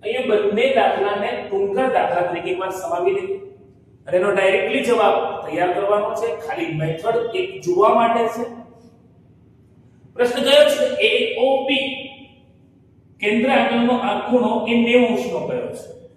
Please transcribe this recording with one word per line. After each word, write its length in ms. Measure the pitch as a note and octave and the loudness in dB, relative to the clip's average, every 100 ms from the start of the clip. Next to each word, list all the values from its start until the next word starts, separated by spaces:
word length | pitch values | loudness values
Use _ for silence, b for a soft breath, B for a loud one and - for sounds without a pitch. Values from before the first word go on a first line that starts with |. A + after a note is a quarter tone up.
અહીંયા 260 | G#3 B3 A3+ | -4 -4 0
બંને 360 | G#3 G3+ G3+ C4 A3+ | 2 2 2 2 4
દાખલાને 540 | G3+ - G3+ G3+ G3+ - - | 2 2 -2 -2 -4 -6 -4
ટૂંકા 420 | G3 G3 G3 C4 - | -2 -2 0 2 2
દાખલા 320 | - F3 F3 | 0 0 -2
તરીકે 200 | F3 F3 | -4 -4
એકવાર 200 | F3+ F#3+ | -4 -4
સમાવી 440 | F#3 E3+ F3 F#3+ G3 | -6 -6 0 0 0
લઈએ 200 | G3 - - - - - _ - - | -4 -8 -10 -20 -20 -20 _ -20 -2
અને 80 | F3 | 0
એનો 140 | G3+ | 2
ડાયરેક્ટલી 540 | F#3+ F#3+ F#3+ - C4 A#3 | 2 2 2 0 -2 0
જવાબ 320 | A3+ - - - - - | 4 4 2 -2 -8 -6
તૈયાર 280 | D#3+ F3+ | -2 0
કરવાનો 360 | F#3+ G3+ G#3 A3 A3 | 0 2 0 0 -4
છે, 60 | A#3 - - | -4 -6 -8
ખાલી 260 | F3+ D#3+ D3+ | -6 -6 -4
મેથડ 560 | D#3+ D#3+ A#3 - - - | -4 -4 -2 -2 -2 -4
એક 100 | F3+ - F3 | -6 -6 -2
જોવા 280 | F3 G#3 - | 2 4 4
માટે 240 | - A#3 A3+ A#3+ | 2 2 0 -4
છે. 80 | B3 - - - - _ _ - _ - _ _ _ - - _ - | -10 -10 -20 -20 -20 _ _ -20 _ -20 _ _ _ -20 -20 _ -20
પ્રશ્ન 260 | - B3 A#3+ | -2 0 0
કયો 220 | - - - | 4 6 6
છે? 120 | C#4 - - - | 4 0 0 0
એ 40 | - - A3+ C4 | 2 -2 0 0
ઓ 200 | C4+ C4+ | 0 0
બી 200 | C4+ C4+ C4+ C4+ C4+ - - _ _ _ _ _ _ _ - | -2 -4 -8 -14 -18 -20 -20 _ _ _ _ _ _ _ -6
કેન્દ્ર 280 | G#3 A#3 B3+ | -2 2 2
આગળનો 460 | C4+ A#3 A#3+ A#3+ B3 - | 2 2 2 2 0 0
આ 80 | G#3 | -4
ખૂણો 300 | - B3 A3+ A#3 A3 | 0 0 0 -2 0
એ 60 | A#3 A#3 | 0 4
નેવું 260 | B3 A#3 | 4 4
અંશનો 260 | - - E3 - | 0 -4 -6 -4
કયો 220 | B2 - - | -6 -6 -12
છે? 100 | - - - | -16 -20 -20